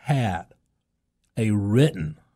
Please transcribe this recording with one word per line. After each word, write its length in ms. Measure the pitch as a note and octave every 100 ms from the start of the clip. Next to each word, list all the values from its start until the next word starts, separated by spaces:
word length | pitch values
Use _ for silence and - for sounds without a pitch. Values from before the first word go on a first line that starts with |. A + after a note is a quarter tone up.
had 460 | - C#3 A2 E2+ - _ _ _ _ _ _ _ _ -
a 160 | A2
written 640 | G#2 G2+ A#2 D3 F2+ D#2 - _